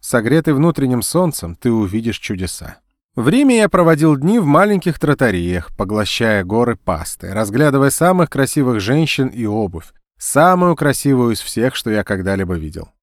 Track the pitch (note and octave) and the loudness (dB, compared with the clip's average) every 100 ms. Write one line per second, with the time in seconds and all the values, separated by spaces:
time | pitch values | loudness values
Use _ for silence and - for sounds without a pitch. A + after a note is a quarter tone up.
0 | - B2 A2 D#3 D#3+ C#3 E3 D#3+ C3+ B2 | 0 -2 2 2 2 2 2 2 0 0
1 | A2+ F3 F3+ D3 E2+ E2+ B2 A2+ G2+ G#2 | -2 0 0 -2 -10 -4 -2 0 0 -4
2 | A2+ G#2 - F#2+ F#2 - - - _ _ | -6 -8 -8 -6 -6 -8 -16 -20 _ _
3 | _ - A#2 A3+ C#4+ A#3+ G#3 F#3 E3+ D#3+ | _ -4 0 2 4 4 2 2 4 4
4 | D#3+ C#3+ D3+ A#3 D#3+ D3 G3+ G3+ F3 D#3 | 4 2 2 2 4 4 4 2 -2 -2
5 | D3+ C#3+ B2 F2+ F2 F2+ - - F#2+ G#2+ | -2 2 2 0 -2 -4 -6 -8 -4 -2
6 | G#2 - A2+ G#2 F#2 A2 A#2+ A2+ - E2+ | -2 -2 0 0 0 0 0 -2 -4 -6
7 | E2 - F2+ F#2+ G#2+ A2 D3+ C3+ C3+ - | -6 -12 -8 -6 -2 2 2 4 2 2
8 | E3+ F#3 E3 C#3+ C3+ - C3 A#2 G2 C#3+ | 2 2 0 0 -2 0 0 0 0 0
9 | D#3+ - C3 A2+ A2+ G#2 G#2 F2 - _ | 0 0 -4 -2 -4 -2 -4 -6 -16 _
10 | _ _ - C#3 E3+ F#3 F3+ E3 D3 C3 | _ _ -4 2 4 4 2 2 0 0
11 | C#3 C3 A#2+ A2 - - B2 - - G#2+ | 2 2 2 0 -6 -2 -2 -2 -4 -2
12 | G2+ G2 F#2 G2 F#2 F2 D#2 D#2 D#2+ _ | -2 -4 -2 -2 -2 -4 -8 -12 -18 _